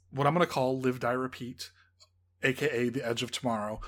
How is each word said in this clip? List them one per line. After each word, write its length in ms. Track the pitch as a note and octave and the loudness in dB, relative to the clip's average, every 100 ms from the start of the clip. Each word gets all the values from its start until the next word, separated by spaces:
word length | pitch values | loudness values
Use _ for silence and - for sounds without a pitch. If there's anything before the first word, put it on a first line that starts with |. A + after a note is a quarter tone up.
| _ | _
what 140 | C3 C#3+ | 2 4
I'm 60 | |
gonna 140 | E3 E3+ | 6 4
call 320 | D3 C3 C3 | 2 0 2
Live, 220 | B2+ B2 | 2 2
Die, 100 | A#2+ | 0
Repeat, 580 | B2+ B2+ - B2 C3 - - _ _ - _ _ _ | 0 -2 -6 -12 -10 -16 -18 _ _ -20 _ _ _
A 100 | C3+ | 0
K 160 | C3 D3 | 0 0
A 200 | A#2+ B2 | 0 0
The 160 | B2 A#2 | -2 -2
Edge 180 | A#2 | -2
of 80 | B2 | -4
Tomorrow, 500 | - B2+ A2 G#2 G#2+ | -4 -2 -2 -4 -6